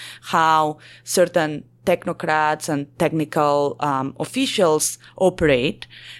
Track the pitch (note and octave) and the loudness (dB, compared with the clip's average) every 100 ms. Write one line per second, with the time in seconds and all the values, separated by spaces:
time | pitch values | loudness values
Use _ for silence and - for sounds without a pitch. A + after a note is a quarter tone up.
0 | - - - F3 D#3+ D#3+ D3+ D3+ - - | -18 -18 -4 0 4 4 2 -2 -12 -20
1 | - - F3 F3 D#3 D3+ - _ - F3 | -2 2 2 2 -2 -4 -12 _ -2 -2
2 | F#3 E3 D#3+ D#3 D3+ D#3 - C#3+ C#3+ - | -2 -6 -2 0 2 0 -4 -6 -6 -2
3 | D#3 D#3 D3+ E3 D3 C#3+ C#3+ - D3 C3+ | 0 0 -2 0 2 2 0 -2 -2 -2
4 | C3+ - - B3+ C4+ - F3 D#3 - - | -4 -6 -6 -4 -2 2 2 2 0 -6
5 | - - F#3 F3+ D#3+ C3 C3+ - - - | -14 0 0 2 2 2 0 -6 -14 -20
6 | - - | -20 -10